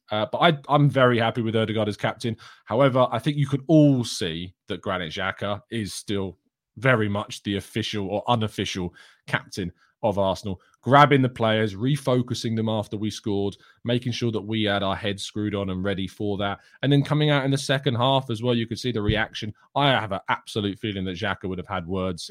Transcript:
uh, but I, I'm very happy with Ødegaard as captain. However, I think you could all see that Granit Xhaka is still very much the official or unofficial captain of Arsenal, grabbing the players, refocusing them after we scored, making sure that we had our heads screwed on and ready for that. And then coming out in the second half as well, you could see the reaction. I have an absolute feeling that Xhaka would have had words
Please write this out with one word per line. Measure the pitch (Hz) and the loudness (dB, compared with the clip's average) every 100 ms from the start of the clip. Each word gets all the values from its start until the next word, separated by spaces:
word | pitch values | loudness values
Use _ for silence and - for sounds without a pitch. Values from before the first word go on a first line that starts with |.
| - | -6
uh, | 107 107 | -4 -2
but | 120 | 4
I, | 165 147 - | 4 4 2
I'm | 147 143 | 4 4
very | 131 127 120 | 6 4 6
happy | 113 113 | 2 0
with | 113 110 | 0 0
Ødegaard | 110 110 107 | 0 0 -2
as | 101 | -2
captain. | 110 - 117 110 - - - | -4 -4 -6 -6 -10 -18 -4
However, | 110 139 127 127 | 2 4 4 2
I | 117 | 0
think | 156 147 | -2 0
you | 143 | 0
could | 143 139 | 0 4
all | 160 147 135 | 8 8 6
see | 117 - 90 82 90 - - | 0 -4 -4 -4 -8 -12 -10
that | 92 | -8
Granit | 104 92 85 | -4 -4 -4
Xhaka | 92 95 - 101 101 - | -4 -4 -4 -6 -6 -8
is | 113 98 | -8 -8
still | - - 101 95 87 _ _ _ - | -8 -4 -4 -4 -10 _ _ _ -2
very | 135 120 104 | 2 2 2
much | 101 107 - | -2 -6 -8
the | - 98 | -4 -4
official | - 117 104 107 95 | -4 -6 -4 -4 -4
or | 101 - | -4 0
unofficial | 120 107 - 98 98 90 - - _ - | 0 0 -4 -6 -4 -6 -8 -20 _ -6
captain | 113 - - 90 - _ _ | -6 -6 -8 -8 -10 _ _
of | 107 98 | -2 0
Arsenal, | 95 90 104 90 _ _ | 0 -2 -6 -10 _ _
grabbing | - 139 143 143 | 4 8 8 6
the | 127 | 2
players, | 127 113 110 110 | 2 2 2 0
refocusing | 95 123 147 - 127 123 117 123 113 | -2 -2 -2 0 0 0 -4 -4 -2
them | 110 | -2
after | 110 104 107 | -2 -4 -6
we | 107 | -6
scored, | - - 101 101 - _ _ | -6 -4 -2 -2 -6 _ _
making | 117 120 123 | -2 -2 -2
sure | 117 120 | -4 -2
that | 110 | -2
we | 101 110 | -4 -2
had | 104 101 | 0 0
our | 98 95 | 0 -2
heads | 104 98 | -4 -6
screwed | - 107 104 98 | -8 -6 -4 -4
on | 98 | -4
and | 92 | -4
ready | 98 95 95 | -4 -4 -6
for | - 104 98 | -6 -6 -4
that. | 101 98 _ - | -4 -6 _ -6
And | 131 | 2
then | 143 | 2
coming | 139 147 151 | 2 0 2
out | 147 135 | 2 0
in | |
the | 139 | -2
second | - 135 139 117 | 0 -2 0 0
half | 127 135 127 | 2 2 0
as | 110 | -4
well, | 123 | 0
you | 120 113 | 0 -2
could | 110 | -6
see | 127 | -4
the | 113 | -2
reaction. | 104 107 107 - 107 - _ 135 | 0 0 0 -6 -12 -14 _ 0
I | 143 | 2
have | 123 104 | 2 0
an | 95 - | -6 -4
absolute | 127 - 117 101 95 | -4 -4 -4 -4 -4
feeling | 110 98 92 | -6 -6 -6
that | 90 | -6
Xhaka | 104 95 95 | -6 -6 -6
would | 92 | -8
have | 85 | -6
had | 95 85 | -8 -4
words | 95 92 87 - | -4 -4 -6 -10